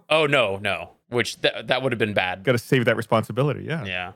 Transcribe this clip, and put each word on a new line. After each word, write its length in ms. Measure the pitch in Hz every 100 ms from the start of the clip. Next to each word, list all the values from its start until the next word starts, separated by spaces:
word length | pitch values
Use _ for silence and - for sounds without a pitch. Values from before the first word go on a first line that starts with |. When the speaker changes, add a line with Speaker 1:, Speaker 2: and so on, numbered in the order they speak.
| -
Speaker 1:
Oh, 160 | 156 151
no, 300 | 143 104 98
no. 340 | 101 87 87 _ _
Which 320 | 120 110 -
th-, 240 | 147 - 117
that 160 | 127
would 100 | 131
have 60 | 113
been 160 | 107
bad. 300 | 95 92 92
Speaker 2:
Gotta 160 | 113 120
save 260 | - 135 120
that 120 | 110
responsibility, 640 | - 113 107 110 147 98
yeah. 200 | 98 160
Speaker 1:
Yeah. 280 | 95 90 90